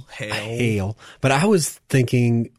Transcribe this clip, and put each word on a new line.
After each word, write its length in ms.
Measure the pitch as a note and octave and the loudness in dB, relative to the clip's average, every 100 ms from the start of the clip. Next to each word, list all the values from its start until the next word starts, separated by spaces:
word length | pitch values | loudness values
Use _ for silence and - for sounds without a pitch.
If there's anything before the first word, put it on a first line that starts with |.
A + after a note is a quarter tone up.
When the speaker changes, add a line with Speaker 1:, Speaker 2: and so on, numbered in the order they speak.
| - | -14
Speaker 1:
Hale. 200 | - G#2+ | -14 -10
Speaker 2:
Hale. 640 | G#2+ G#2+ A#2 A#2+ G#2 F#2+ A2 - - | -8 -6 -4 -2 0 -2 -6 -14 -4
But 100 | C3+ | 0
I 140 | C3+ G3 | 2 2
was 340 | G3 C#3+ - - | 2 0 -8 -2
thinking, 640 | C#3 A#2+ B2+ A#2+ A#2 A2+ | 0 2 2 2 2 -2